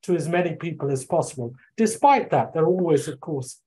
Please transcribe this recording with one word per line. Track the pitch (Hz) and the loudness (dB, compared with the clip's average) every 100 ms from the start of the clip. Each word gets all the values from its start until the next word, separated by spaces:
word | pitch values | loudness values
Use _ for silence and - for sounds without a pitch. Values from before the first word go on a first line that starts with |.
to | - 175 | 0 -2
as | 151 | 0
many | 175 175 - | 0 0 -4
people | 170 151 143 | -8 -6 -4
as | 135 | -4
possible. | - 170 165 - 120 127 _ - | -2 -2 -2 -6 -10 -10 _ -2
Despite | 220 220 285 269 - | -2 4 4 4 4
that, | 143 117 | 0 0
there | 160 | 0
are | 160 | 2
always, | 185 175 147 151 | 2 4 2 0
of | 139 | -10
course | - 147 127 - | -8 -8 -8 -16